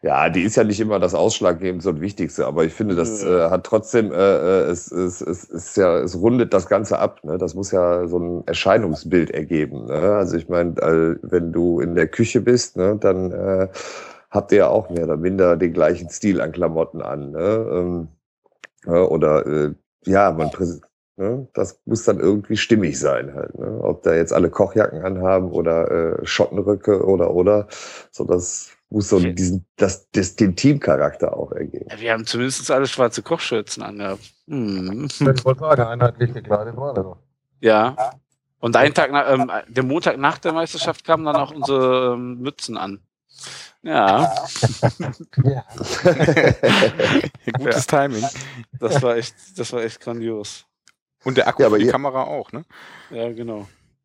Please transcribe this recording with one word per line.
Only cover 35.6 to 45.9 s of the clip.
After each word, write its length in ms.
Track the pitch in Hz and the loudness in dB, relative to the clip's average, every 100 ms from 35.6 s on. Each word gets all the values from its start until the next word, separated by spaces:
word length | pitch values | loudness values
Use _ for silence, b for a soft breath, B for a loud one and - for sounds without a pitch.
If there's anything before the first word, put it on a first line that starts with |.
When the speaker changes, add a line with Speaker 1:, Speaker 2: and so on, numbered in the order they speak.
| 156 139 | 2 2
Speaker 3:
einheitlich 500 | 117 120 123 - 120 | 2 0 0 2 -4
gekleidet 420 | 113 104 104 110 113 | -4 -4 -4 -4 -8
war 200 | 113 - | -6 -6
das. 100 | 95 90 _ _ _ _ | -8 -12 _ _ _ _
Speaker 2:
Ja. 360 | 113 107 117 135 113 - _ _ _ _ | 4 4 2 -2 -6 -6 _ _ _ _
Und 160 | 120 110 | 0 4
einen 200 | 147 147 | 4 4
Tag 160 | 143 | 2
nach, 200 | 143 139 | 2 2
ähm, 200 | 135 123 104 - | 2 2 -4 -4
der 160 | 120 | -4
Montag 340 | 127 156 175 131 | -2 0 0 0
nach 220 | 139 - | 0 0
der 140 | 175 | -4
Meisterschaft 520 | 160 165 156 - 156 - | -2 -4 -4 -6 -6 0
kamen 180 | 160 | 0
dann 120 | 156 147 | 2 -2
auch 160 | 139 | -2
unsere, 600 | 151 135 135 127 127 127 123 | -6 -2 2 4 2 0 -4
ähm, 240 | 123 123 | -8 -8
Mützen 380 | 127 - - 113 | -10 -10 -12 -8
an. 220 | 95 98 _ _ _ B B B B B | -10 -12 _ _ _ B B B B B
Ja. 500 | 330 302 98 104 151 | -2 2 4 4 2
Speaker 3:
<laughs> 1120 | - - - - 123 117 - 113 - - - | -2 -6 -2 -2 0 -2 -2 -10 -10 -6 0
Ja. 200 | 135 135 - 123 | 0 0 -8 -12
Speaker 4:
<laughs> 1800 | - | -8